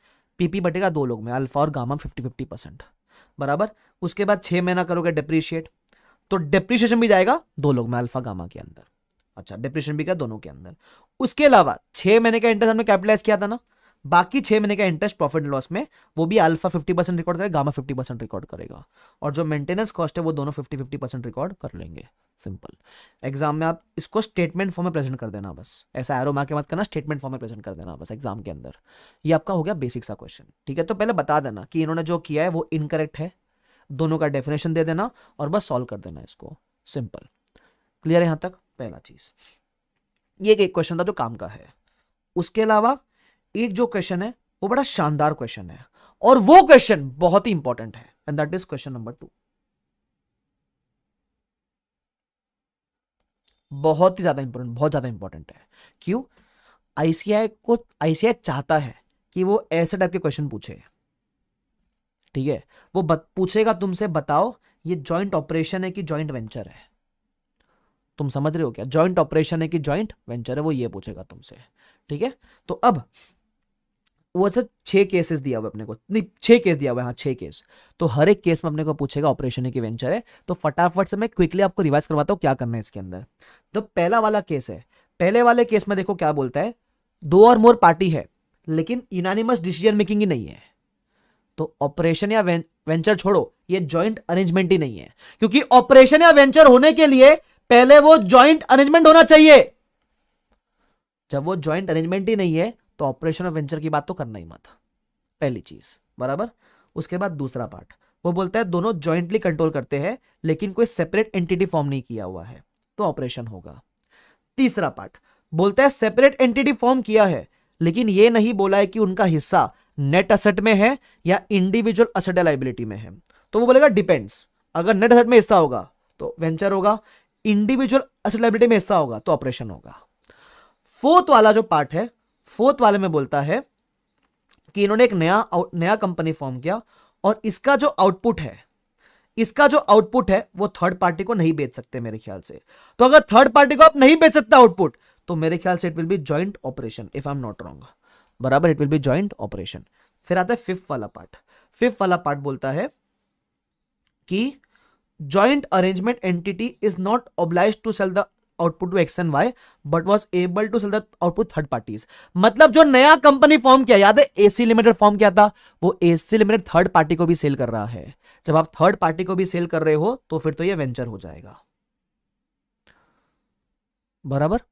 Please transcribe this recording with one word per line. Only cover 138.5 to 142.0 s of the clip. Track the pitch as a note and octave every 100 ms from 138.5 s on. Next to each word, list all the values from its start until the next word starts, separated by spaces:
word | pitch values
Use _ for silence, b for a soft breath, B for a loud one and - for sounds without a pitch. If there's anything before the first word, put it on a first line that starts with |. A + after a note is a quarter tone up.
| - _ _ _ _ _ _ _ -
इसका | A3+ - D4
जो | D4
आउटपुट | - G#3+ A3 B3+ F#3+
है | F#3+ - F3+
वो | G3+
थर्ड | - F3+ F#3
पार्टी | F3+ E3
को | F#3+
नहीं | G#3+ E3
बेच | D#3 C3+ -
सकते | - B2+